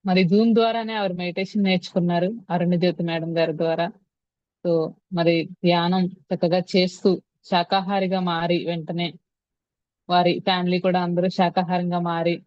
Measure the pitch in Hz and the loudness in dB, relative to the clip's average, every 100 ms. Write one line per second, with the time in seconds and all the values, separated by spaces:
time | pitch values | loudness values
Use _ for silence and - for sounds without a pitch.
0 | 196 185 175 202 233 226 226 226 220 220 | 2 2 4 4 4 4 2 -2 -4 -4
1 | 196 180 180 175 190 214 196 180 - 190 | -4 -4 -6 -4 -4 0 2 2 0 -2
2 | 175 170 180 233 - 175 175 175 180 160 | 0 0 0 -4 -6 -2 0 2 0 0
3 | 170 165 165 165 165 156 165 165 170 - | -4 -4 -2 0 0 0 -2 -2 -4 -6
4 | _ _ _ _ _ _ 175 165 156 - | _ _ _ _ _ _ -2 0 -2 -8
5 | _ 175 170 165 156 - 175 175 175 185 | _ 0 2 2 -2 -2 0 2 2 0
6 | 185 - _ 175 175 180 180 190 180 - | 0 -4 _ -2 0 0 0 0 0 0
7 | 202 170 _ _ - 180 175 196 185 202 | 0 0 _ _ -2 -2 0 -2 0 -2
8 | 190 185 180 165 170 175 160 170 156 170 | -2 -2 -2 -2 0 -2 -2 -6 -6 -6
9 | 175 - _ _ _ _ _ _ _ _ | -6 -8 _ _ _ _ _ _ _ _
10 | - 175 175 - - 180 180 180 185 180 | 0 2 2 0 -2 -2 0 0 0 0
11 | 175 175 185 - 175 180 175 180 180 170 | 0 0 -2 0 0 0 -2 -2 -2 -2
12 | 170 165 170 170 | -2 -2 -2 -4